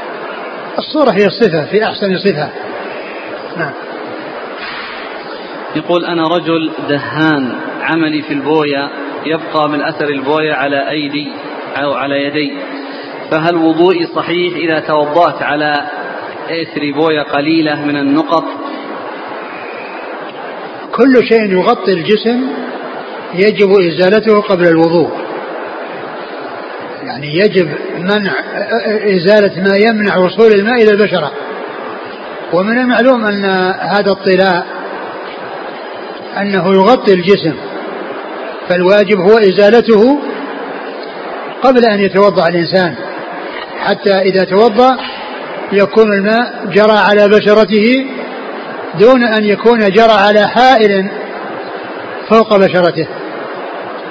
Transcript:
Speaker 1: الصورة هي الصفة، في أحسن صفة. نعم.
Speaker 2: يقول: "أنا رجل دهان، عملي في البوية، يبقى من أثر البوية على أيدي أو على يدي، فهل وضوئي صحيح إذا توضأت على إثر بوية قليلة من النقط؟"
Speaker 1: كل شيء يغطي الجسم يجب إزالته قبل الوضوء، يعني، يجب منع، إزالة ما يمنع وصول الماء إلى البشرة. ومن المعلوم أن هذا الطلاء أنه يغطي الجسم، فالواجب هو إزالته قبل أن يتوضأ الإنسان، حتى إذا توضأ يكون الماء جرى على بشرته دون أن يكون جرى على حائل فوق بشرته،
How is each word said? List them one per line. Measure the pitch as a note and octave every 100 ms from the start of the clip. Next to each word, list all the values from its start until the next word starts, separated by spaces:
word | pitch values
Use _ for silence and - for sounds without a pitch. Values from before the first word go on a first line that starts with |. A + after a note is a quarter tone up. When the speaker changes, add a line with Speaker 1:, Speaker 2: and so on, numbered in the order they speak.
| - - - - - - - -
Speaker 1:
الصورة | - D4+ C4
هي | F#3 G3+
الصفة، | - A3+ D#3+ C#3
في | G#3+ G#3+
أحسن | - G3 F3+
صفة. | G3 D3 D3 - - - - - - - - - - -
نعم. | D3+ - - - - - - - - - - - - - - - - - - - - D3+
Speaker 2:
يقول: | D3+ F3 E3+
"أنا | E3+ D#3+
رجل | F3 D#3 E3 D#3+ - C#3
دهان، | C#3+ - D3 D#3+ D3 B2+ A2 - -
عملي | C3 D#3+ D#3 D3+
في | D3+
البوية، | C#3+ C3+ D#3 D3 C#3 C#3+ - - - D3
يبقى | D#3+ - D#3 D3+
من | D3
أثر | D3+ D#3+ D3
البوية | C#3 C3+ D#3 D#3
على | C#3 C#3 C#3 -
أيدي | D3+ C#3+ D3 C#3+ A#2+ - - - C3+
أو | C#3+
على | C#3 C#3 C#3
يدي، | C#3+ D3+ C#3+ C#3 - - - - - - -
فهل | D#3 E3 F3
وضوئي | D#3+ D#3+ F3+ F3 D#3+ D#3+
صحيح | D3+ F3 F3 D#3
إذا | E3 D#3
توضأت | D3+ D3+ D3 D#3+ E3 C3+
على | B2+ D3 D3+ D3 C#3+ - - - - - -
إثر | E3 D#3 D3+ D3 C#3
بوية | D#3+ D3+
قليلة | C#3+ C#3+ D3 E3 D3+ D3 D3
من | C#3+
النقط؟" | C#3 D3 D#3 D#3+ D3+ - - - - - - - - - - - - - - - - - - - - - - - - -
Speaker 1:
كل | C4 B3+ -
شيء | A3+ G#3
يغطي | F#3 F3+ A#3+ G#3+
الجسم | F#3 D#3 G#3+ A3+ B3 C4 - - - - - - - -
يجب | F3 G#3 F#3 G3+
إزالته | G3+ F3 D#3 F#3 G#3+ G#3+ G#3
قبل | G3+ F#3 F3
الوضوء، | E3 E3 E3+ C#3 - - - - - - - - - - - - - - - - - - -
يعني، | B2 A#2 C#3+ D#3+
يجب | G#3 F#3+ D#3+ D3+ - D#3
منع، | F3+ G#3 F#3+ C3 - F3 - A3+ - G#3+ G#3 F#3
إزالة | E3+ G#3+ G3+ D#3+
ما | G3 G3 A3+
يمنع | G#3+ G#3 E3+
وصول | F3+ F#3+ A3+
الماء | G#3 G#3 B3
إلى | G#3+
البشرة. | G3+ G#3 F3+ D3 - - - - - - - - - - - -
ومن | E3 G3+ A#3+
المعلوم | B3 A#3 B3+ B3 G#3+
أن | G3+ G3 F#3 F#3 F#3
هذا | E3 G3+ G3
الطلاء | F#3+ G3 F#3 F#3+ E3+ - - - - - - - - - - - - - - - - - -
أنه | G3+ G3 F3
يغطي | F#3+ F#3+ B3+ A3
الجسم، | F#3 F3 G3 D#3+ - - - - - - - - - - - -
فالواجب | F3+ F3+ G#3 G3 G3+
هو | F3 A3+
إزالته | G3+ F3+ G3+ A#3 A3 G#3+ A#3+ C#4+ - - - - - - - - - - - - - -
قبل | C4 B3+ A3+
أن | G#3
يتوضأ | G3 F#3+ G3+ F3+ E3+
الإنسان، | F3 D#3+ F#3 F3 - - - - - - - - -
حتى | - G3+ G3+ G3
إذا | F#3+ F#3
توضأ | F#3 F#3+ A#3 G#3 B3+ C4 - - - - - - -
يكون | G3 G3 A3 A3
الماء | G3+ G3 A3+ A#3+ - G3+
جرى | F3 G#3+ G#3+ F#3+
على | G#3 G#3
بشرته | G#3 G3 G#3 G3 G#3+ A3 C4 C4 - - - - - - - - D#3+
دون | A3 C4
أن | A#3+ A3
يكون | G#3 G3 A3+ A#3
جرى | G#3 F#3+ A3+
على | G#3+ G3+ G#3+ G3+
حائل | A3+ B3+ A#3+ G#3+ G3 G3 - - - - - - - - - - - -
فوق | A3+ G#3+ G#3
بشرته، | F#3+ F3+ F3 D3+ D3 - - - - - - - - - -